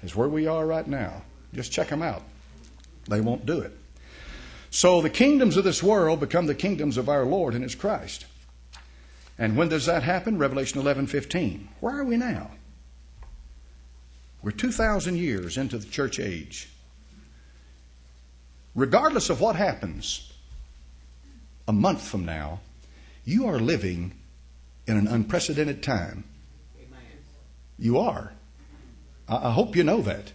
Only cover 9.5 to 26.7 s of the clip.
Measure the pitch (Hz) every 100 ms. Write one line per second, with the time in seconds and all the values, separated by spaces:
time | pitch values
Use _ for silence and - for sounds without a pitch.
9.5 | 107 165 156 135 165 135 180 185 202 139
10.5 | 131 135 143 135 135 135 143 - 185 143
11.5 | 90 - - 226 285 269 233 240 - -
12.5 | - - - - - - - - - -
13.5 | - - - - - - - - - -
14.5 | 208 247 226 220 202 156 175 170 104 87
15.5 | 87 135 113 101 - 139 - 104 87 73
16.5 | - - - - - - - - - -
17.5 | - - - - - - - - - -
18.5 | - - - 131 185 302 277 - 139 202
19.5 | 170 190 - 87 82 - - - - -
20.5 | - - - - - - - - - -
21.5 | - - 107 170 202 - 98 85 78 73
22.5 | 92 - - - - - - - 190 254
23.5 | 147 117 160 92 87 90 - - - -
24.5 | - - - - 110 104 117 107 175 -
25.5 | 147 147 139 - 117 87 95 - - -
26.5 | - -